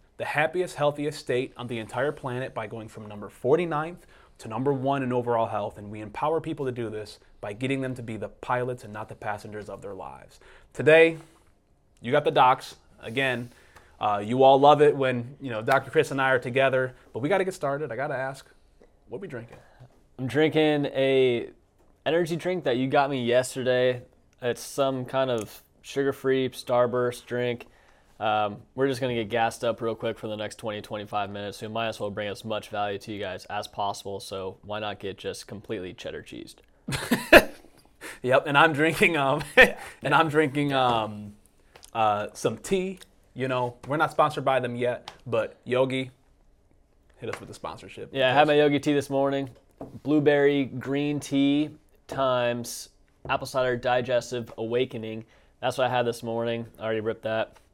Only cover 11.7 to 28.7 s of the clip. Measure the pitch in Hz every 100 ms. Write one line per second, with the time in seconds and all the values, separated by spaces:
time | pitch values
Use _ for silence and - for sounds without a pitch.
11.7 | _ _ _ 117 147 123 135 127 131 -
12.7 | - _ - 113 123 135 120 123 - _
13.7 | - - - 107 101 104 127 131 139 143
14.7 | 143 147 139 131 123 120 143 135 110 117
15.7 | 135 - 160 - 139 131 127 131 131 135
16.7 | 131 127 - - 110 147 190 185 185 139
17.7 | 139 143 113 151 131 135 139 - _ _
18.7 | _ _ _ - 139 196 120 120 - -
19.7 | - 123 _ _ - 131 143 156 156 151
20.7 | 147 143 135 135 135 127 117 - - _
21.7 | _ _ _ 135 165 165 165 180 185 139
22.7 | 123 131 147 139 135 120 123 123 135 127
23.7 | 127 127 123 - _ _ _ 120 - -
24.7 | 147 135 131 123 135 131 113 101 - _
25.7 | _ - 139 139 135 135 131 127 - -
26.7 | 123 123 123 120 123 - 123 123 120 -
27.7 | _ _ _ _ - 107 107 104 104 -